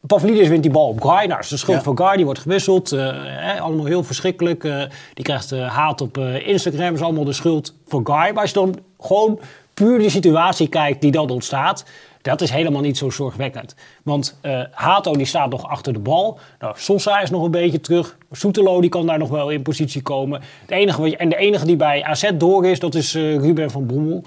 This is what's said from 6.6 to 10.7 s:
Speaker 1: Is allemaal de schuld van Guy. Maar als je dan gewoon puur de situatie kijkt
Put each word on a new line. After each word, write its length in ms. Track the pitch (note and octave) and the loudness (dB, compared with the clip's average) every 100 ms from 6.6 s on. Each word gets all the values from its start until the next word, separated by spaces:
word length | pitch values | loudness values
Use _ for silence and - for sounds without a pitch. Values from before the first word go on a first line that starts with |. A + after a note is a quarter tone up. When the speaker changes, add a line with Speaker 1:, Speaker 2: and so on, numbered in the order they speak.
| F3+ D3 F3 | 0 -2 -2
Speaker 1:
Is 60 | D#3+ | -2
allemaal 240 | E3 D#3 | -2 -2
de 80 | C#3+ | -2
schuld 420 | C#3 E3+ D#3 D3 - - | -2 0 -2 -4 -18 -6
van 200 | C#3 A2+ | -4 0
Guy. 100 | C#3+ F3+ | 2 2
Maar 80 | G#3+ | 0
als 100 | G#3 | 0
je 80 | G3+ | 2
dan 200 | F#3+ F#3 - _ | 0 -2 -14 _
gewoon 400 | - G3 A3 G#3+ - - _ | 0 2 2 0 -8 -20 _
puur 240 | - G#3 B3 | 2 4 4
de 120 | G#3 | 4
situatie 580 | F3+ E3 D#3+ F3+ F3+ | 4 4 4 2 2
kijkt 320 | D#3 | 0